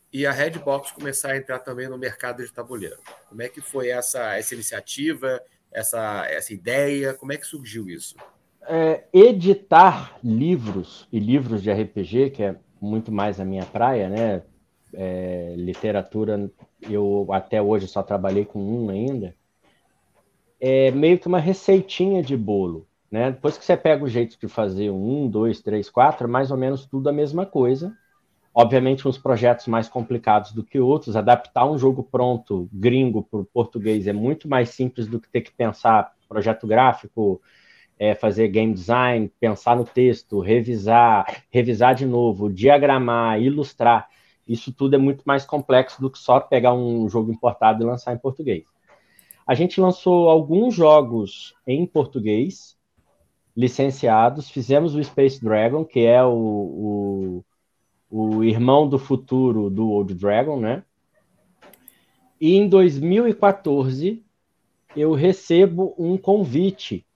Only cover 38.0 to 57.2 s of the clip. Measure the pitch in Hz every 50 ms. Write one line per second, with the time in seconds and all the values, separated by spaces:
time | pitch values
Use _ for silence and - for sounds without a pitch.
38 | 104 107 107 - - 110 101 107 113 104 95 110 113 110 107 92 87 98 117 123
39 | 127 123 123 117 107 98 _ - 123 113 104 - - 123 120 120 120 - - 123
40 | 127 127 113 - - - 107 101 90 95 113 123 113 120 120 107 98 107 113 117
41 | 120 117 110 101 90 - - - _ _ - 127 120 123 117 101 120 127 127 120
42 | 135 131 120 120 120 117 101 92 104 104 95 92 107 135 143 147 143 143 135 131
43 | 127 120 117 117 117 113 110 107 117 135 143 151 139 - - - 117 120 117 113
44 | - - _ _ _ _ _ _ _ - 117 117 - - 127 - 139 135 143 135
45 | 135 139 139 139 - 147 139 139 139 - - 117 117 - 131 127 131 - - -
46 | 135 131 135 - - - 123 139 - - 143 123 117 123 123 123 123 120 120 117
47 | 110 104 95 117 110 113 113 - - 117 113 - 113 107 110 110 117 117 123 120
48 | - 127 123 117 - 135 131 - 160 131 98 82 - _ _ _ _ _ _ _
49 | _ _ _ _ _ _ - _ - - - - 170 180 - - 190 185 180 -
50 | - 185 180 175 170 165 160 160 151 143 165 190 233 254 208 175 165 151 151 151
51 | 139 117 117 113 104 95 - - - - _ _ - 127 127 151 175 175 - 156
52 | 135 120 - 131 104 107 104 107 131 190 190 - - - _ _ _ _ _ _
53 | _ _ _ _ _ _ _ _ _ _ - 113 123 120 - - 139 139 131 -
54 | - 120 110 110 113 123 135 151 135 - - 143 120 131 139 147 165 165 143 147
55 | 147 - - - 139 135 135 135 113 110 110 107 110 117 131 156 160 160 - 131
56 | 117 117 120 123 127 127 120 117 113 110 104 104 101 85 69 82 107 107 104 101
57 | 101 101 98 98